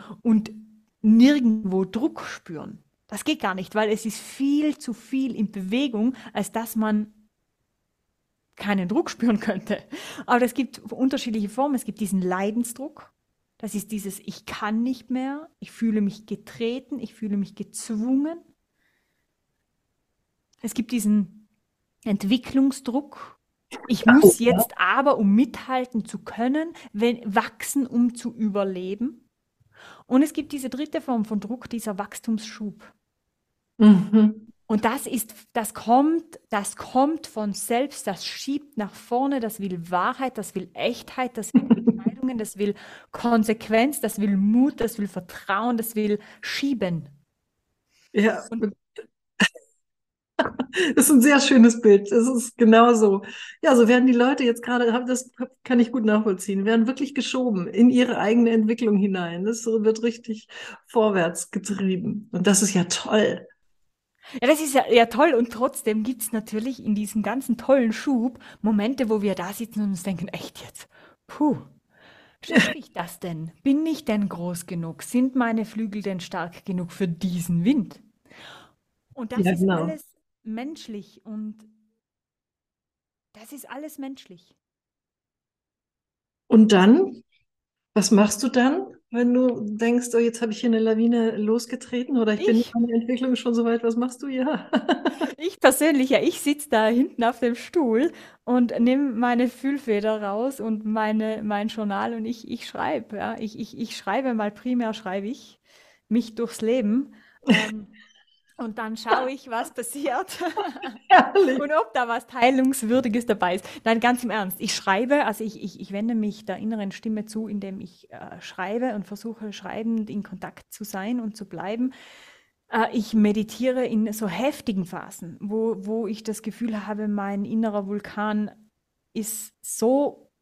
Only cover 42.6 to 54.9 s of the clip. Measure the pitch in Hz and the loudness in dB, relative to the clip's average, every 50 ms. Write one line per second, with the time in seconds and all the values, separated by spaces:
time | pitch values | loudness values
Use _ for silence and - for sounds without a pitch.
42.6 | 208 202 202 - - - - - - _ - - - 240 233 226 214 220 214 214 | -2 -2 -2 -4 -10 -18 -20 -20 -20 _ -12 -6 0 2 2 4 4 2 0 -2
43.6 | - - 214 226 233 285 294 - - 214 - 202 202 208 202 190 196 208 220 240 | -2 0 2 2 2 2 0 -2 -4 -4 -2 -2 0 0 2 2 4 4 4 6
44.6 | 254 294 294 - - 220 226 - 208 196 - 185 175 - - - - - 190 196 | 4 4 2 -2 -4 -4 -4 -4 -6 -6 -6 -10 -12 -12 -16 -12 -4 -2 -2 0
45.6 | 220 247 247 226 226 226 - 214 214 208 208 208 - - - - - - - - | 0 0 0 -2 -4 -4 -4 -2 0 0 0 -2 -4 -10 -20 -14 -12 -8 -6 -4
46.6 | 277 277 285 220 202 180 170 160 139 - - _ _ _ _ _ _ _ _ _ | -2 -2 -2 -2 -2 -2 -4 -4 -6 -10 -16 _ _ _ _ _ _ _ _ _
47.6 | _ _ _ _ _ _ _ _ _ _ - 214 202 226 220 - - - 233 226 | _ _ _ _ _ _ _ _ _ _ 0 2 2 2 2 0 -4 -8 -6 -4
48.6 | 220 208 196 - _ _ _ - - - _ _ _ _ _ - - - - - | -4 -4 -4 -8 _ _ _ -20 -20 -20 _ _ _ _ _ -10 -10 -10 -10 -16
49.6 | - _ _ _ _ _ _ _ _ _ _ _ _ _ _ - 311 - - - | -20 _ _ _ _ _ _ _ _ _ _ _ _ _ _ -4 -4 -4 -4 -8
50.6 | 262 - - 370 370 311 247 - 254 - 311 254 226 294 285 277 277 - 269 254 | -8 -6 -2 -2 -2 2 2 4 4 6 6 6 8 8 6 6 6 6 8 8
51.6 | 226 240 226 - - 214 202 202 202 - - 240 226 254 262 233 226 - - - | 10 8 8 6 8 8 8 8 6 4 2 2 4 4 2 -2 -4 -6 0 4
52.6 | 240 220 220 226 233 240 240 220 220 202 196 202 196 - - - - - - - | 6 8 10 10 8 8 8 6 6 4 4 2 0 -6 -14 -16 -16 -18 -12 0
53.6 | - 320 262 240 240 214 247 247 247 262 247 240 240 254 294 - 269 240 233 233 | 2 4 6 8 8 8 8 6 6 6 6 6 4 4 2 2 2 0 0 0
54.6 | - 240 247 240 240 233 | -2 -2 0 0 2 2